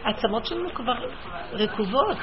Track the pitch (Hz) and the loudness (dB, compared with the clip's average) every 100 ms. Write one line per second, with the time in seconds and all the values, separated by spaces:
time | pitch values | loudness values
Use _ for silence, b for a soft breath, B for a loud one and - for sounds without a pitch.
0 | - 214 226 214 - 339 349 - 240 247 | 0 2 2 0 -2 -4 -4 -2 -2 -2
1 | - - - - - 214 214 - 202 247 | -2 -8 -8 -8 -8 0 0 2 2 4
2 | 427 370 | 4 2